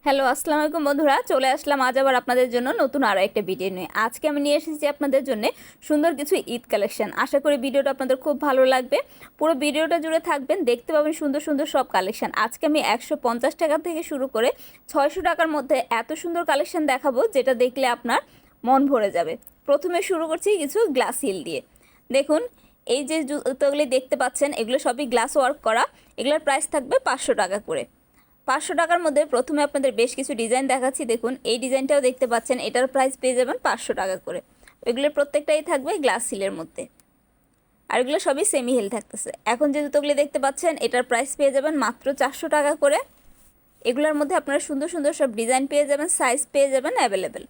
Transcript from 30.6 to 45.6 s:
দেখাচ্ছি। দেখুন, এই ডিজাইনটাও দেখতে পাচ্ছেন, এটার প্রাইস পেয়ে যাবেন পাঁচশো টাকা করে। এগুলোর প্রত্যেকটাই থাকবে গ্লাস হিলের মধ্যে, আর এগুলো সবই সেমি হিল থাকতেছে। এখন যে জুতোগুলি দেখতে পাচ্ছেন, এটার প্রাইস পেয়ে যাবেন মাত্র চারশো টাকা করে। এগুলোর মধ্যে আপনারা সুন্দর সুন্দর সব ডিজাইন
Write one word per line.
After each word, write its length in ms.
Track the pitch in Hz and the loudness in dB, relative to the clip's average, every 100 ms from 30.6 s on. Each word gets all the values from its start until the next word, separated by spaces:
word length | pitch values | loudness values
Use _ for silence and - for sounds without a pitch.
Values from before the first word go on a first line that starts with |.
| 269 | 2
দেখাচ্ছি। 300 | 254 254 262 254 | 0 0 -2 -2
দেখুন, 200 | 233 226 262 - | -2 -2 -4 -2
এই 60 | 233 | -2
ডিজাইনটাও 380 | 254 262 269 285 254 | 0 -2 2 2 2
দেখতে 180 | 254 254 | 0 0
পাচ্ছেন, 260 | 233 - 247 190 | 0 -2 -4 0
এটার 180 | 247 262 | 0 0
প্রাইস 200 | 269 269 269 | 2 0 0
পেয়ে 140 | 254 247 | 0 2
যাবেন 180 | 254 508 285 | 0 0 -2
পাঁচশো 280 | 226 - 220 | -2 -4 -4
টাকা 160 | 190 185 - | -2 -4 -6
করে। 140 | 180 - _ - _ - | -10 -12 _ -20 _ -4
এগুলোর 220 | 240 285 294 | 0 0 0
প্রত্যেকটাই 440 | 285 294 294 311 311 | 0 -2 0 -2 0
থাকবে 220 | 302 269 415 | -2 -2 -2
গ্লাস 200 | 269 190 - | 0 0 -4
হিলের 220 | 208 196 196 | -4 -6 -6
মধ্যে, 240 | - - - _ _ _ _ _ _ _ _ _ _ | -12 -14 -16 _ _ _ _ _ _ _ _ _ _
আর 80 | 226 | -2
এগুলো 140 | 254 311 349 | 0 0 0
সবই 180 | 269 403 | 0 0
সেমি 220 | 285 240 247 | 0 0 0
হিল 100 | 196 220 | 0 -6
থাকতেছে। 360 | - 214 - - - | -10 -12 -12 -8 -4
এখন 140 | 233 294 | 0 0
যে 60 | 285 294 | 0 0
জুতোগুলি 280 | 294 294 277 | 0 0 0
দেখতে 180 | 285 294 269 | 0 0 -2
পাচ্ছেন, 280 | 277 349 311 233 | 0 -2 -2 -2
এটার 180 | 247 247 | -2 0
প্রাইস 220 | 233 277 - | -2 -2 0
পেয়ে 120 | 277 269 | 2 2
যাবেন 180 | 285 311 214 | 0 0 -2
মাত্র 200 | - 262 277 | -2 -4 0
চারশো 280 | 262 - 320 302 | -2 -2 0 2
টাকা 180 | 285 294 | 2 2
করে। 160 | 285 320 539 _ - - _ _ _ _ 226 | 2 2 -2 _ -20 -20 _ _ _ _ -2
এগুলোর 260 | 247 302 294 | 0 0 0
মধ্যে 160 | 294 359 | 0 0
আপনারা 180 | 277 285 - | 0 -2 -2
সুন্দর 200 | 285 311 | -4 -4
সুন্দর 180 | 349 285 330 | 0 -2 0
সব 100 | 277 214 | -2 0
ডিজাইন 240 | 226 262 | 0 0